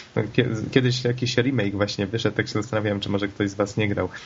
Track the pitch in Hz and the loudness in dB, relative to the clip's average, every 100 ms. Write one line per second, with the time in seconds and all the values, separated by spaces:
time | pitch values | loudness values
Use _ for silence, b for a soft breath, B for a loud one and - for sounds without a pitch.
0 | B - 107 - 123 113 104 135 127 123 | B -4 -2 2 2 0 2 2 4 2
1 | 120 123 120 - 120 127 101 98 101 - | 0 0 0 2 2 2 0 0 0 0
2 | 98 113 104 104 104 110 101 107 107 101 | -2 0 -2 0 -2 -2 -2 -2 0 -2
3 | 101 101 101 - 101 101 101 - 104 98 | 0 -2 -2 -2 -2 0 -2 2 0 0
4 | 92 B | -2 B